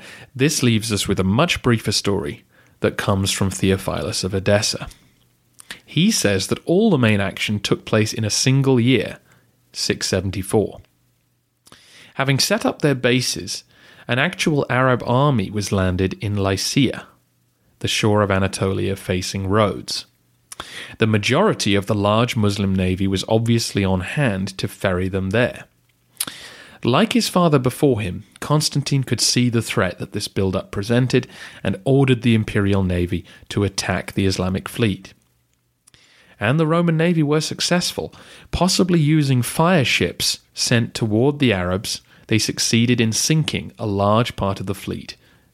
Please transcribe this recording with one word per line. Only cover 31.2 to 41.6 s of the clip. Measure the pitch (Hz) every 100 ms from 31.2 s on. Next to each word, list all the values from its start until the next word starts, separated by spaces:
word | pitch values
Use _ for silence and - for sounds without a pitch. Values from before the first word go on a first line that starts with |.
| - - - -
and | 98 95 -
ordered | 135 131 120
the | 120 110
imperial | 104 110 98 98
navy | 92 90 87 90 - - -
to | -
attack | 98 - - 90 -
the | - 95
Islamic | 92 92 92 -
fleet. | - 113 92 - - _ _ _ _ _ _ _ _ _ _ _ -
And | 107 151
the | 156
Roman | 165 170 156
navy | 170 165
were | 143 156
successful, | 156 - - 175 - - 151 - - - -
possibly | - 180 - 180 170
using | 147 156 139 127
fire | 120 - 165 180 120
ships | - 92 - - - _
sent | - - 117 117
toward | - 113 107 135 143
the | 127
Arabs. | 95